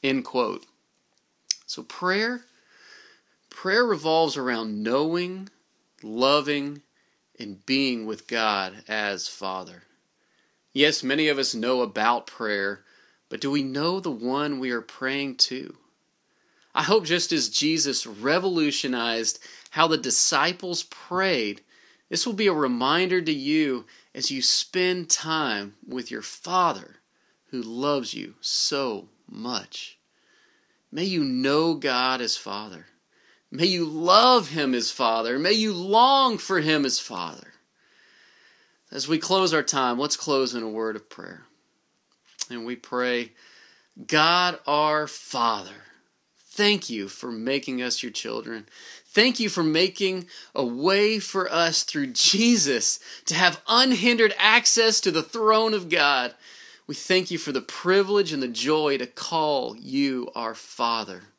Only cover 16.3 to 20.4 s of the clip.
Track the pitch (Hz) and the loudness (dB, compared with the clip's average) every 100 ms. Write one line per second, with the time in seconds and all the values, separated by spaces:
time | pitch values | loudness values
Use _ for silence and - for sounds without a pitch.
16.3 | _ _ _ _ - 151 214 165 175 165 | _ _ _ _ -2 2 2 2 0 0
17.3 | 160 113 - 147 160 139 127 - 104 120 | 0 0 0 0 0 0 -2 -6 -6 0
18.3 | 165 190 175 151 139 139 123 117 117 110 | 0 2 0 0 0 -2 -2 -2 -2 -2
19.3 | - - - - - 160 160 139 - - | -6 -10 -20 -12 0 2 2 0 0 2
20.3 | 147 | 2